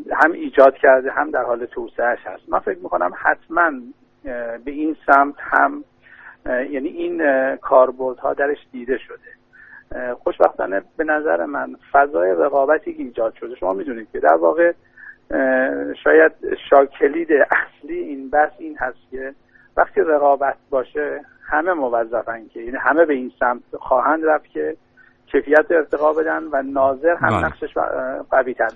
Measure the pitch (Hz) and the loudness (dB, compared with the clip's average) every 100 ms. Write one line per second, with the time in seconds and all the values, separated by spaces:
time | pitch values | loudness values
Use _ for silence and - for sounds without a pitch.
0 | - - 156 170 151 135 135 135 143 131 | -6 2 2 2 -2 6 6 6 4 4
1 | 131 135 147 147 123 120 120 - 117 - | 2 -4 -2 -4 -2 -4 -6 -10 -10 -4
2 | 120 117 - 92 - - - 175 175 180 | -2 -2 -8 -16 -6 -4 -4 -6 -6 -2
3 | 175 - 156 151 - 165 170 131 120 - | -2 -2 -2 -2 -2 0 0 -2 -12 -20
4 | _ _ 277 120 117 117 120 143 156 151 | _ _ -12 -8 -8 -10 -10 -6 -6 -4
5 | - 139 143 143 - 139 143 147 - _ | 2 4 4 -2 -2 2 2 0 -14 _
6 | _ - - - - 127 139 143 147 170 | _ -20 -20 -14 -6 -4 -4 -6 -6 -6
7 | 175 170 151 135 131 139 - 135 127 127 | -6 -2 0 2 0 -4 2 4 4 2
8 | 131 123 143 143 143 143 - 127 120 135 | -6 -4 -6 -2 -2 -4 -10 -14 -6 -6
9 | - - - - _ - - - _ 127 | -8 -20 -20 -20 _ -20 -20 -20 _ -10
10 | 123 123 - - - - - 135 - - | -8 -6 -6 2 2 2 -4 -4 -6 -6
11 | 156 151 156 165 160 139 131 127 - 139 | -2 -2 0 -2 -2 -6 -8 -12 0 2
12 | 143 156 180 175 151 143 135 156 - 156 | 4 2 0 2 2 2 2 0 -2 -10
13 | 135 117 113 - 117 123 180 196 190 - | -10 -4 -4 -4 -12 -6 -4 -4 -6 -10
14 | 107 - 151 165 165 160 170 170 _ - | -10 0 2 4 4 4 2 0 _ -20
15 | - - _ 151 135 131 135 143 143 - | -20 -20 _ -2 0 0 0 -4 -8 -2
16 | 147 156 160 - - - - 143 139 - | 4 6 6 2 -6 -8 4 4 4 2
17 | 147 156 160 147 - - - _ 143 175 | 0 0 0 2 4 0 -2 _ -12 -10
18 | 170 139 135 147 151 - 160 151 127 123 | -8 -10 -2 0 0 -2 -16 -8 -10 -10
19 | _ - 135 139 _ _ _ - 160 - | _ -12 -12 -14 _ _ _ -2 0 0
20 | 175 147 143 139 135 - _ 135 123 151 | 2 2 4 2 0 -4 _ -4 -4 -6
21 | 147 139 - _ - 151 170 175 131 120 | -6 -8 -14 _ -4 -2 0 -2 -2 -2
22 | 117 117 - 113 107 123 117 131 123 147 | -2 -4 -6 -10 -14 -14 -10 -4 0 2
23 | 165 135 127 - 127 123 - - - 131 | 2 0 -4 -2 -2 -2 -8 -16 -2 0
24 | 123 160 160 151 - 156 151 160 _ _ | 2 0 0 -2 -2 -8 -6 -8 _ _
25 | _ _ _ 143 139 151 156 170 143 147 | _ _ _ -4 2 2 4 0 0 0
26 | 151 156 160 160 160 139 135 139 135 131 | 0 0 -2 -4 -4 -6 -4 0 0 2
27 | 160 170 - 101 160 - - - - 139 | 0 0 0 0 -2 -6 -8 -4 -4 -4
28 | 131 139 - 135 131 120 113 | -6 -8 -2 0 0 -2 -4